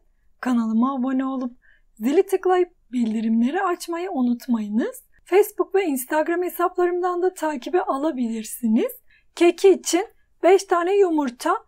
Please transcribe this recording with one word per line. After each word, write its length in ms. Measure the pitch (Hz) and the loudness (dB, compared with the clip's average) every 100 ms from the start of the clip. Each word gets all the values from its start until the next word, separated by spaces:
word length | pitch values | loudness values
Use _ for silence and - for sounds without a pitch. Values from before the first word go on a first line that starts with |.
| _ _ _ _ | _ _ _ _
kanalıma 560 | 254 240 226 220 254 277 | -2 0 0 2 0 0
abone 300 | 254 262 262 | -2 -2 -2
olup 320 | 269 247 - _ _ _ | -4 -8 -10 _ _ _
zili 320 | - 220 320 381 | -6 -2 0 2
tıklayıp 460 | 370 359 370 359 _ _ | 0 0 2 0 _ _
bildirimleri 720 | 247 220 220 220 226 240 339 | -4 -2 -2 0 2 0 0
açmayı 480 | 381 349 - 339 370 | -2 -4 -6 -8 -6
unutmayınız. 920 | 285 247 240 - 233 208 214 392 - - _ - | -2 -2 -2 -2 -2 -2 -2 -4 -6 -18 _ 0
Facebook 500 | 370 415 - 349 381 | 2 2 0 -2 0
ve 100 | 370 | 0
Instagram 580 | 269 - 311 311 339 | -2 -2 -2 0 -2
hesaplarımdan 760 | 359 - 349 359 349 359 359 359 | -2 -2 -2 0 0 0 -2 0
da 120 | 370 | -2
takibe 480 | 370 311 294 285 359 | -2 -6 -6 -4 -4
alabilirsiniz. 1120 | - 196 311 262 233 226 220 - 226 220 480 - _ _ _ - | -2 -2 -2 -2 -4 -6 -8 -6 0 2 0 -6 _ _ _ 0
Keki 340 | 339 339 392 | 2 4 4
için 380 | 311 - 339 453 _ _ _ | 4 2 -2 -2 _ _ _
beş 200 | 330 381 | 4 4
tane 340 | - 349 349 403 | 4 0 2 2
yumurta 600 | 381 311 277 240 320 403 | 2 2 -2 -4 -2 -2